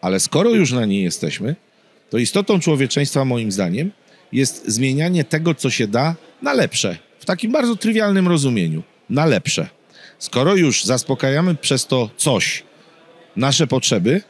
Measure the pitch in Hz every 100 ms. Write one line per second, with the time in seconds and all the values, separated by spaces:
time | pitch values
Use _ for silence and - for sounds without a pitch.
0 | 92 95 - 147 220 226 156 123 113 98
1 | 90 - 85 - 107 160 _ _ _ _
2 | _ 110 120 - 202 196 160 147 135 -
3 | 143 143 131 120 110 95 92 98 175 -
4 | _ _ _ 120 135 - - 107 131 135
5 | 165 180 139 156 165 156 135 - 110 113
6 | 151 165 - _ 269 269 127 - 104 82
7 | _ _ - 185 220 285 247 226 214 220
8 | 214 196 180 170 139 117 85 78 - _
9 | _ 131 160 143 - - 190 _ _ -
10 | - _ - 120 143 196 160 113 95 127
11 | - 135 135 139 180 160 - 135 - 131
12 | 110 - - 113 - - - _ - -
13 | - - - - 131 131 151 131 - 113
14 | 92 170